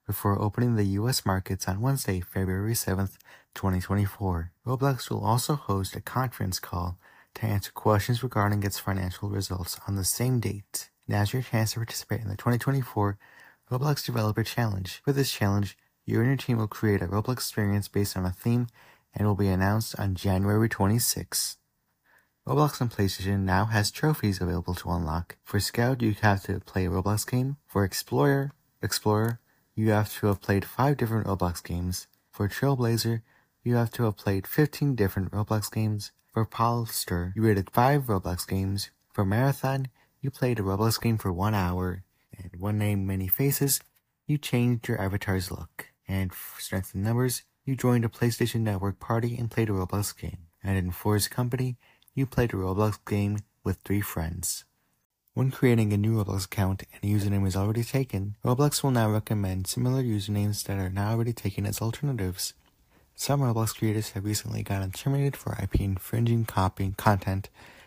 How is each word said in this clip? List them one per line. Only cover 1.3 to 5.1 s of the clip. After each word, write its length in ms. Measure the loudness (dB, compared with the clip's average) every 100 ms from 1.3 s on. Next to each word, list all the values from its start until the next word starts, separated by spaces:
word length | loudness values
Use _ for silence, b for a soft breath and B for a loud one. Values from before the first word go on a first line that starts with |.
| 0 0 -4 -2
on 120 | 0
Wednesday, 420 | 0 0 0 -2
February 520 | -2 -2 0 0 0
seventh, 460 | -2 0 0 -2 -4 B B B
twenty 260 | -4 0 0
twenty-four. 720 | 2 0 0 0 -2 -2 -4 -8 -6
Roblox 460 | 0 2 0 -2